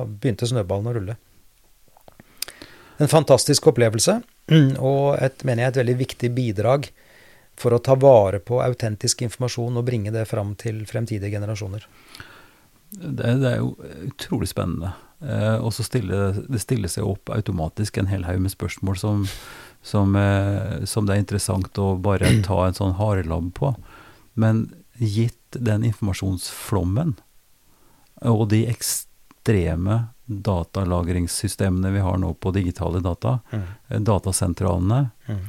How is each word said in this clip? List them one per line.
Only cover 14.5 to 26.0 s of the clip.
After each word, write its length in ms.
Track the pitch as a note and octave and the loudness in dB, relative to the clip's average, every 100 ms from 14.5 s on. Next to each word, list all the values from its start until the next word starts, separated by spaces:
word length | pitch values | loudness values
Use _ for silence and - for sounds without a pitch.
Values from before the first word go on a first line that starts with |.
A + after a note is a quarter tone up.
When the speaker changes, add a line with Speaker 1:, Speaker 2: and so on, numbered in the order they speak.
Speaker 2:
spennende. 420 | G#2 F#2 E2+ F#2 - - - | -4 -4 -4 -6 -10 -18 -14
Eh, 340 | C#3+ G#2+ G#2+ A2 | -6 -2 0 0
og 120 | A2+ | -2
så 120 | A2+ | -4
stiller, 480 | A2 B2+ F#2+ G2 G2 G2 - | -4 -2 -2 0 0 -2 -4
det 120 | A#2 | -4
stiller 280 | - B2 F#2 | -2 -2 -2
seg 160 | - | -4
opp 240 | - G2 - | -4 -4 -4
automatisk 680 | A2 G#2 F#2 D#2 - G#2+ A2 | -4 -2 -2 -4 -4 -4 -2
en 80 | G2 | -2
hel 160 | F#2+ | -2
haug 160 | F2 F#2 | -2 -2
med 100 | F#2 | -2
spørsmål 440 | - G#2+ - G2 F#2 | -4 -8 -4 -4 -2
som, 280 | G#2+ G#2 F#2+ - - - - - | -2 0 -2 -6 -16 -20 -20 -20
som, 320 | - G#2 G2 G2 | -4 0 2 4
eh, 680 | G2+ G2 G2+ G2+ G2+ - | 2 2 0 -2 -4 -4
som 200 | G2+ A2+ G2+ | -4 -2 0
det 80 | G2+ | 0
er 40 | |
interessant 480 | F#2+ G2+ - F#2+ F#2 - | 0 -2 -2 -2 -2 -2
å 220 | G2 F#2 | 0 0
bare 300 | G2+ F#2+ F#2+ A2+ | 0 2 4 4
<clears throat> 40 | F#2 | 2
ta 200 | F2+ F#2 | 2 2
en 60 | |
sånn 220 | F2+ G2 F#2 | 0 0 0
harelabb 560 | G#2+ F#2+ D#2+ E2 F2 | 0 0 0 -2 -4
på. 200 | - C#3+ A#2+ - - - - _ A2 | -4 -4 -4 -10 -20 -20 -20 _ 0
Men 340 | A2 A2 A2+ - - - | 2 2 -2 -10 -20 -4
gitt 380 | A2 G#2+ A#2+ - _ | -2 0 0 -4 _
den 300 | - A#2+ G#2+ | -4 0 0
informasjonsflommen 1300 | A#2 - | 0 0